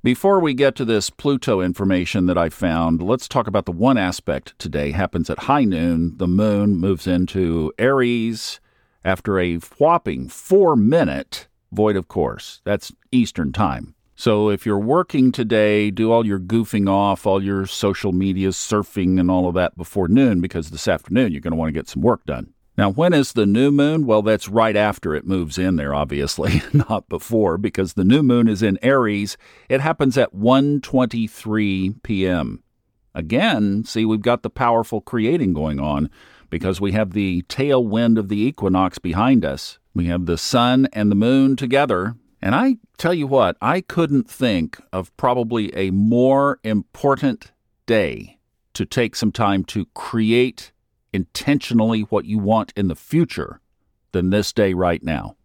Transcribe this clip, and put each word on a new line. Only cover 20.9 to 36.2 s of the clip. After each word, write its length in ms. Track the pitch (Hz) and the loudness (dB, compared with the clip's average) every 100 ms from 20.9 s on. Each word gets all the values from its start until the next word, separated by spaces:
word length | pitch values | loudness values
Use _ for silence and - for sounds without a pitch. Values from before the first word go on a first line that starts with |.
| 85 - 107 120 | -2 0 0 0
you're 100 | 71 | -2
gonna 140 | 82 82 | -4 -4
wanna 160 | 80 | -2
get 180 | 73 - | -4 -8
some 100 | 67 | -2
work 240 | 101 113 | 0 0
done. 300 | - 65 - _ _ - | -4 -8 -10 _ _ -2
Now, 100 | 101 | -2
when 240 | 104 175 | 2 2
is 220 | 160 127 | 2 0
the 100 | - | 0
new 260 | 101 107 139 | 2 4 4
moon? 360 | 143 143 160 135 | 4 2 2 2
Well, 160 | 107 | 2
that's 260 | 107 107 - | 2 0 0
right 280 | 107 113 104 | 0 2 2
after 380 | 104 92 85 | 0 -2 -4
it 120 | 76 90 | -4 -2
moves 320 | 95 78 80 | -2 -2 -2
in 180 | 92 85 | 0 0
there, 160 | 71 | -2
obviously, 680 | 71 71 71 69 - 73 76 - | -4 -2 -2 -4 -2 0 -2 2
<laughs> 60 | |
not 380 | 147 - 104 _ | 0 0 -4 _
before, 480 | 104 - 113 98 85 | -10 -2 0 2 0
because 340 | 101 - 95 | -4 -2 -4
the 120 | - | 2
new 180 | 92 139 | 4 4
moon 260 | 139 120 113 | 4 4 2
is 140 | 101 | 2
in 160 | 107 95 | 0 0
Aries. 560 | 123 139 113 101 101 - - _ _ | 2 2 2 -2 -6 -10 -20 _ _
It 140 | 135 | -2
happens 340 | 151 160 135 127 | -2 0 0 2
at 160 | 117 | 0
one 480 | 95 113 135 143 143 | 0 2 4 2 -2
twenty-three 1160 | - 131 123 117 110 - 110 107 104 95 95 104 | -2 -2 0 -2 -6 -8 -4 -2 0 0 -2 -6
P 240 | - 101 92 | -6 -2 0
M. 360 | 87 73 - _ _ _ _ _ | 0 -4 -8 _ _ _ _ _
Again, 720 | - 80 123 220 131 104 101 | -12 -4 0 0 2 0 0
see, 220 | 113 110 110 | -4 -2 0
we've 160 | 107 | 0
got 200 | 117 120 | 0 -2
the 60 | - | -4
powerful 540 | - 120 113 113 110 | -2 0 2 0 -8
creating 500 | - 120 110 170 98 | -6 -2 0 0 0
going 260 | 78 78 69 | -2 -2 -4
on 300 | 73 71 73 - | -2 -2 -4 -6